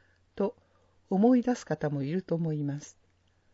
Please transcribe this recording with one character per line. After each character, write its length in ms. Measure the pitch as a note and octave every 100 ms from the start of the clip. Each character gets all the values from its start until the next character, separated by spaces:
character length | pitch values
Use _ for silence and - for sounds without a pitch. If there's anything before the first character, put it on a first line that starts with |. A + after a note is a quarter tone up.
| _ _ _ -
と 220 | D3+ - _ _ _ _ -
思 280 | F#3+ A3+ B3+
い 60 |
出 120 | A#3 B3
す 100 | -
方 240 | D#3 D3+
も 140 | D3
い 80 | C3+
る 120 | F3
と 120 | - E3
思 180 | E3
い 120 | D3+ C#3+
ま 160 | C#3+
す。 180 | - - _ _ _ _ _